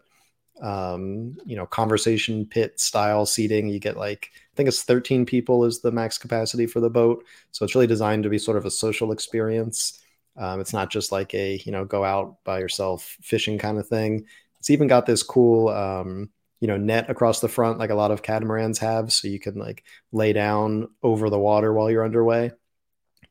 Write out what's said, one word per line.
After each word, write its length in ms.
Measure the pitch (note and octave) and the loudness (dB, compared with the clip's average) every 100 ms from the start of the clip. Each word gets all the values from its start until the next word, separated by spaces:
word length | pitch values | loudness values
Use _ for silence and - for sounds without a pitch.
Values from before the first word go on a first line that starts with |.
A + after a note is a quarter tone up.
| _ _ _ _ _ E4 | _ _ _ _ _ -12
um, 720 | A2+ G2 F#2 F2+ F#2+ G2+ A#2 D3 | -8 -6 -6 -6 -8 -8 -10 -12
you 120 | A3+ G#2+ | -12 -10
know, 100 | F2 | -6
conversation 800 | - A2 G#2+ A2+ A2 - G#2+ G#2+ | -2 2 2 2 0 0 -4 -4
pit 320 | A#2 G#2+ - | -2 -2 -2
style 480 | - A2 G#2 G#2+ G#2 | -2 0 2 2 0
seating. 420 | - G#2+ G#2+ G#2 | 0 0 0 -2
You 120 | G2+ | -4
get, 160 | G#2 - | -6 -6
like, 340 | G#2 G#2 - - _ | -8 -8 -14 -20 _
I 40 | - | -2
think 120 | C#3 | 0
it's 140 | - | 0
thirteen 440 | - B2 - C3 B2 | 2 2 2 0 2
people 380 | B2 A#2 B2 | 0 2 4
is 160 | A#2+ A#2 | 2 2
the 100 | A#2+ | -2
max 260 | A#2 A2+ - | -2 -2 -6
capacity 500 | A#2 A#2 A2 A#2+ A#2 | -4 -2 -2 -2 -2
for 140 | A#2 | 0
the 100 | A#2 | 2
boat. 340 | A#2 A#2 A#2+ - - _ | 4 4 2 -4 -20 _
So 140 | - | -6
it's 100 | G#2 | 0
really 140 | C3 A#2+ | 4 4
designed 340 | A2 G#2+ G#2+ | 4 2 2
to 60 | G#2 | 0
be 100 | G#2 | 0
sort 180 | - G#2+ | 0 -2
of 80 | |
a 60 | F#2+ | -2
social 400 | - A2+ G#2+ A2 | -2 -2 -2 -2
experience. 920 | G#2+ - A2+ A2 A2+ A2+ - - - _ _ _ - | -4 -6 -4 -2 -2 -4 -4 -6 -8 _ _ _ -10
Um, 240 | F#2+ F#2+ | -8 -6
it's 120 | F#2+ | -4
not 180 | G#2+ F#2+ | -4 -2
just, 200 | G#2+ - | -4 -4
like, 240 | G2 F#2+ | -4 -4
a, 220 | G2+ G2 G2 | -4 -4 -4
you 80 | G#2+ | -6
know, 120 | G2 | -8
go 200 | G2 G2+ | -4 -2
out 400 | G2 G2 F#2+ - | 0 0 -4 -8
by 160 | - F#2+ | -6 -4
yourself 560 | F#2 - F#2+ F2+ - - | -4 -4 -4 -4 -10 -18
fishing 380 | - A2 - G#2 | -4 -2 -2 -4
kind 200 | G#2+ G#2+ | -4 -4
of 100 | G2+ | -2
thing. 380 | A2 A2 A2 - - _ _ | -2 0 -2 -6 -20 _ _
It's 100 | - | 0
even 160 | D3 C#3+ | 4 6
got 200 | B2 B2 | 6 6
this 180 | A2+ | 2
cool, 460 | - C3 A#2+ A2+ A2 | 2 4 6 6 4
um, 600 | G#2 G2 F#2+ F#2 F#2 G#2 _ _ _ | 0 -2 -4 -6 -8 -12 _ _ _
you 80 | A2 | -2
know, 80 | G2+ | 0
net 340 | G#2 A2+ - | 0 0 0
across 300 | B2 A#2 A2 | 2 2 2
the 80 | A#2 | 0
front, 300 | - A2+ A2+ | 0 0 0
like 120 | A2 | -2
a 40 | G#2 | 0
lot 160 | G#2 | 0
of 100 | G#2 | 0
catamarans 560 | - A2 A2 A2 A2 A2 | -2 -4 -2 -2 -2 -2
have, 340 | A2+ A2+ A2+ | -2 -2 -2
so 140 | - G#2+ | -2 -4
you 120 | G2 | -8
can, 160 | G#2 G2+ | -8 -10
like, 260 | A2 A2 - - _ | -10 -12 -18 -20 _
lay 200 | A2 A2 | 0 2
down 560 | G#2 G#2 G#2+ G#2+ G#2+ A2+ _ | 2 2 2 2 -2 -4 _
over 280 | A#2+ G#2+ G#2+ | 0 2 2
the 80 | G2+ | 2
water 340 | G2+ G#2+ A2 | 4 4 4
while 180 | A2 A2 | 2 2
you're 140 | A2+ | 2
underway. 480 | A2 A#2 A#2 A#2 A#2 - _ _ _ _ _ _ _ | 2 2 4 2 0 -6 _ _ _ _ _ _ _